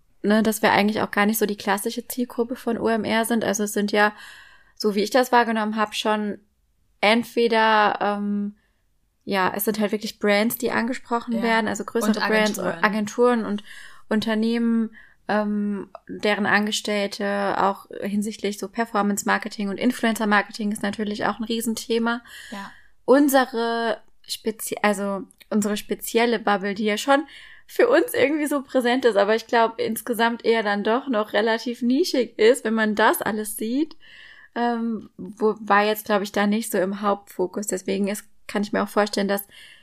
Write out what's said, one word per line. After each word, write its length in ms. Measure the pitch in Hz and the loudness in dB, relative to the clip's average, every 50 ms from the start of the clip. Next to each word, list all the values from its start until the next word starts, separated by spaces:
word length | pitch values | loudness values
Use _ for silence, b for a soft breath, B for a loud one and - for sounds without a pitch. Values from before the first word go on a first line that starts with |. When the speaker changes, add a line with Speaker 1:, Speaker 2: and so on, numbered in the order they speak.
| _ _ _ _ | _ _ _ _
Speaker 1:
ne, 200 | - 202 214 220 | 0 2 4 4
dass 200 | 214 220 214 - | 4 2 0 2
wir 100 | - 202 | 4 4
eigentlich 280 | - - 202 208 214 208 | 4 4 4 2 2 0
auch 80 | 214 220 | -2 -2
gar 160 | - 214 202 | 0 2 2
nicht 120 | 208 226 - | 2 2 0
so 80 | 214 | 0
die 100 | 208 202 | -2 -2
klassische 500 | - - 208 190 202 - 233 - 240 - - | -4 -2 -2 -2 0 -2 -6 -6 -8 -10 -8
Zielgruppe 480 | - 254 247 247 - - 233 240 254 | -6 -6 -6 -4 -2 -4 -4 -4 -4
von 220 | - - 240 226 - | -6 -4 -4 -4 0
O 100 | - 220 | 0 0
M 160 | 226 220 196 | 0 0 0
R 200 | - 214 226 226 | 0 0 0 0
sind. 200 | 226 233 220 - | 2 0 0 0
Also 200 | - 196 202 208 | 0 0 -2 -2
es 80 | 208 | -2
sind 200 | - 208 208 208 | -2 -2 -2 2
ja, 200 | 214 208 208 208 208 B B B B B B B B B B B B | 2 4 4 2 2 B B B B B B B B B B B B
so 180 | B - 214 190 | B -2 -2 0
wie 80 | 214 | 0
ich 80 | 269 - | 0 2
das 220 | - 254 254 - | 2 2 2 4
wahrgenommen 440 | 247 240 233 226 226 220 214 214 214 | 4 4 4 4 0 -2 -2 -2 -2
hab, 180 | 220 214 214 - | -2 -2 -2 -4
schon 440 | - - 220 214 214 208 208 196 - _ _ _ _ _ _ _ _ _ _ _ - | -4 -2 0 0 0 -2 -4 -8 -10 _ _ _ _ _ _ _ _ _ _ _ 0
entweder, 1000 | 196 208 226 240 226 - - 240 233 226 233 220 220 220 220 214 208 202 - - | 2 4 4 4 2 -2 0 0 2 2 4 4 4 4 4 4 4 4 2 0
ähm, 560 | - 208 208 208 208 202 202 202 202 202 208 _ _ _ _ _ _ _ _ _ _ _ _ _ - | -2 -2 -2 -2 -2 -4 -2 -4 -4 -6 -8 _ _ _ _ _ _ _ _ _ _ _ _ _ -8
ja, 280 | - 196 190 185 - - | -4 -2 0 0 0 -2
es 100 | 202 - | -2 -2
sind 160 | 226 208 214 | -2 -2 0
halt 120 | 214 196 | -2 -2
wirklich 260 | 220 208 220 202 - - | -2 -4 -6 -8 -8 -2
Brands, 400 | - 208 202 202 220 240 - - | 0 2 2 2 2 0 -2 -2
die 120 | 247 233 | -4 -2
angesprochen 640 | 220 220 226 240 254 - - - 240 233 233 247 226 | -2 -2 -2 -2 -4 -6 -6 -4 -4 -4 -4 -2 -4
Speaker 2:
Ja. 80 | 226 | 0
Speaker 1:
werden, 260 | 233 233 226 226 214 202 | 0 2 2 2 0 -2
also 160 | 202 208 202 | -4 -6 -6
größere 260 | - - 233 220 214 214 208 | -4 -4 -2 0 2 0 2
Speaker 2:
Und 60 | 214 | 2
Speaker 1:
Brands, 320 | 202 220 214 214 214 - - | 0 2 2 2 2 0 -2
Speaker 2:
Agenturen. 260 | - - - - - | -4 -4 -4 -2 -2
Speaker 1:
Agenturen 600 | 208 202 220 214 208 - 240 240 247 247 226 202 | 0 0 -2 -4 -4 0 2 2 2 2 2 -2
und 180 | 190 208 208 B B B B B B B B B B | -4 -6 -6 B B B B B B B B B B
Unternehmen, 840 | 214 214 208 226 220 214 220 226 233 233 233 233 226 226 220 220 B B B B B B _ - | -2 0 0 0 0 0 0 0 0 0 0 2 2 0 -2 -4 B B B B B B _ -2
ähm, 600 | 202 214 208 208 208 208 208 208 202 196 - - - - _ - | -2 0 0 0 -2 -2 -2 -2 -4 -6 -8 -12 -16 -20 _ -14
deren 360 | 185 185 214 208 208 196 208 | -10 -4 -2 0 0 0 2
Angestellte, 1120 | - 196 208 214 214 208 - - 214 208 208 202 202 - - 208 202 202 202 202 190 - - | 2 2 2 2 0 -4 -4 -4 -2 -2 -2 -2 -4 -4 -4 -4 -4 -2 -2 -2 -2 0 0
auch 240 | - 196 196 - - - - - | 0 0 0 -2 -8 -16 -12 -8
hinsichtlich 560 | - 202 202 208 202 220 208 - - 202 208 - | -6 -4 -2 -2 -2 -4 -6 -6 -6 -6 -6 -6
so 100 | 190 196 | -10 -8
Performance-Marketing 1000 | - 233 233 220 - 208 202 202 202 196 - 208 196 202 - 208 - - 202 196 | -4 -4 -4 -2 0 0 0 0 0 -2 0 0 0 0 -2 -6 -8 -6 -6 -4
und 80 | 196 - | -2 0
Influencer-Marketing 920 | - 247 247 - 240 226 220 - 220 208 208 208 208 - - - 214 202 | 0 0 0 0 0 0 0 0 0 2 2 2 0 -2 -6 -6 -4 -4
ist 100 | 214 - | -4 -4
natürlich 420 | 208 202 202 - 214 208 208 214 - | -4 -6 -4 -4 -6 -6 -4 -2 -2
auch 140 | - 208 - | -2 -2 -4
ein 60 | 220 | -4
Riesenthema. 800 | 220 226 226 - 233 220 - - - 226 233 226 233 233 247 B B B B B B | -6 -4 -4 -4 -4 -4 -4 -4 -2 -2 0 0 -2 -4 -4 B B B B B B
Speaker 2:
Ja. 200 | 214 202 196 B B B B B B B - | -12 -12 -12 B B B B B B B 4
Speaker 1:
Unsere 920 | - 254 285 294 277 269 269 247 - 240 226 233 233 233 233 233 226 - - - - - - - - | 6 6 6 6 6 4 4 2 2 -2 -2 -2 -2 -2 -2 -2 -2 -4 -4 -8 -18 -20 -18 -14 -12
spezi-, 480 | - - - 220 214 - - - - - | -10 -6 -6 -6 -6 -6 -8 -8 -6 0
also 400 | - 208 202 190 202 202 196 190 190 - _ _ - - | 0 0 0 0 -2 -4 -4 -6 -8 -12 _ _ -8 -2
unsere 280 | 202 214 202 208 208 | 0 0 0 0 -2
spezielle 640 | 202 - - 208 - - - - 226 233 240 233 208 | -4 -4 -6 -8 -8 -6 -2 0 2 2 2 2 0
Bubble, 360 | 220 208 202 190 196 202 202 | 0 0 0 0 -2 -4 -4
die 100 | 208 208 | -2 -2
ja 140 | 214 208 214 | -2 -2 0
schon 280 | - 277 277 285 320 B B B B B B B B | 2 2 2 2 2 B B B B B B B B
für 220 | B - - - - | B 2 4 4 6
uns 240 | - 339 494 494 | 6 4 4 2
irgendwie 340 | - - - 277 320 294 302 | 2 2 2 2 2 0 -2
so 140 | 277 294 277 | -2 -2 -4
präsent 460 | 262 - - 269 233 240 240 262 254 | -4 0 0 0 2 2 2 4 4
ist, 100 | 233 196 | 4 4
aber 180 | 196 202 202 220 | 4 4 4 2
ich 120 | 226 - | 0 0
glaub, 320 | - 247 233 226 226 226 - | 0 2 4 4 2 0 -2
insgesamt 640 | - 226 226 - - - 233 208 233 233 240 - - | -4 -4 -4 -6 -4 -4 -2 0 0 0 0 0 0
eher 180 | 214 226 226 | 2 2 2
dann 220 | 202 208 202 202 196 | 2 0 0 0 0
doch 240 | 214 226 262 285 285 | 0 0 0 0 0
noch 240 | 226 208 214 208 | -2 -2 -2 0
relativ 480 | - 208 220 226 220 233 - 247 233 - | 0 0 2 2 0 -2 -2 -6 -6 -2
nischig 580 | 247 240 254 294 370 - - 262 226 - - - | 0 0 2 2 2 2 2 0 0 0 0 4
ist, 260 | 214 226 269 269 - | 6 6 6 4 2
wenn 100 | 220 226 | -2 0
man 200 | 220 214 214 208 | 0 0 0 2
das 280 | 214 214 247 339 - | 4 4 4 4 2
alles 340 | - - 214 214 214 - - | -2 -4 -4 -4 -6 -6 -8
sieht, 400 | - 220 220 247 277 320 - - - B B B B B B B B B B B | -6 -6 -4 -2 -2 -2 -4 -6 -20 B B B B B B B B B B B
ähm, 540 | 233 240 240 240 226 233 233 220 202 - - _ | -2 -2 0 0 -2 -2 -4 -4 -6 -8 -12 _
wo, 400 | - 180 185 214 - 214 220 208 214 | -14 -14 -12 -6 0 0 0 0 0
war 240 | 220 202 202 208 208 | 0 2 4 4 4
jetzt, 200 | 214 214 214 - | 2 0 -2 -2
glaub 160 | - 208 196 | 0 0 0
ich, 120 | 202 - | 0 0
da 140 | - 208 208 | 0 0 2
nicht 240 | 202 208 226 226 - | 2 2 0 -2 -2
so 60 | - 190 | 0 0
im 220 | 180 196 202 196 | 0 0 -2 -2
Hauptfokus. 680 | 214 202 202 202 - - - - 180 180 - 196 208 | 0 0 0 -2 -4 -10 -4 -4 -4 -4 -4 -6 -6
Deswegen 420 | - 185 185 - - 190 185 202 196 | -6 -6 -6 -4 -4 -2 -2 0 -2
ist, 160 | 208 - - - - - - | -4 -6 -10 -16 -20 -20 -12
kann 160 | - - 208 | -6 -4 -4
ich 100 | 208 202 | -4 -2
mir 100 | - 190 | -2 -2
auch 60 | 202 202 | -2 0
vorstellen, 400 | - 214 202 208 - 208 202 196 | 0 0 0 0 0 -2 -2 0
dass 200 | 196 196 - - B B B B B B | -2 -4 -4 -10 B B B B B B